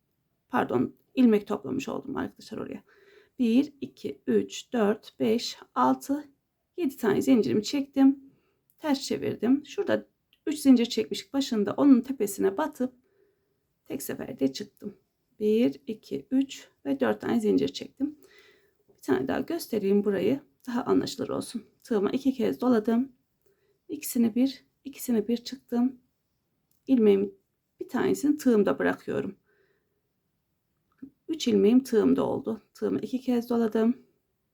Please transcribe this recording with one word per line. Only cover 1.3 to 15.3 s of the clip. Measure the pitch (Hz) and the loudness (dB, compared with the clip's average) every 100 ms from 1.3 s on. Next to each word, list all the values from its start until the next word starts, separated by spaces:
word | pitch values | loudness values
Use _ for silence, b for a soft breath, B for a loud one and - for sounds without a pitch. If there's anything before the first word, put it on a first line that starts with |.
| 208 - | 4 0
toplamış | 208 - - - | -8 -6 -8 -6
oldum | - - - | -8 -8 -8
arkadaşlar | - - - - | -8 -10 -16 -12
oraya. | - - _ b b b b - | -10 -12 _ b b b b -4
Bir, | 240 233 294 - | 2 2 2 -4
iki, | - - - - - | -14 -12 -14 -10 -2
üç, | 220 196 - - | 0 0 -8 -8
dört, | 247 202 214 - - | -2 0 -2 -6 -4
beş, | 254 226 - - - | 0 0 -2 -12 -10
altı, | - 254 262 - 285 285 _ _ _ _ - | -2 0 0 -4 -8 -8 _ _ _ _ -6
yedi | 311 - | -6 -2
tane | 240 - | 0 0
zincirimi | 269 254 208 226 | 4 4 4 0
çektim. | 208 285 277 - 269 269 - _ _ _ _ _ | -2 -4 -4 4 4 4 -4 _ _ _ _ _
Ters | 311 269 | -4 -2
çevirdim. | - - - - 226 277 - | -2 -4 -4 -2 0 0 -2
Şurada | - 392 - - _ _ _ - | -6 -2 -2 -4 _ _ _ -8
üç | 294 | 0
zincir | 277 247 233 | 6 6 4
çekmiştik | - 214 202 - | -2 -4 -6 -6
başında. | 180 175 220 202 - | -6 -2 -2 -2 2
Onun | 285 247 | 6 6
tepesine | 233 269 202 - 196 196 | 4 -4 -4 0 -2 0
batıp | 302 - 254 - _ _ _ _ _ _ _ _ | -4 -4 -6 -8 _ _ _ _ _ _ _ _
tek | - - | -14 -12
seferde | - - - - 269 | -10 -10 -10 -4 -4
çıktım. | 262 208 _ 214 - _ _ _ | -4 -14 _ -16 -16 _ _ _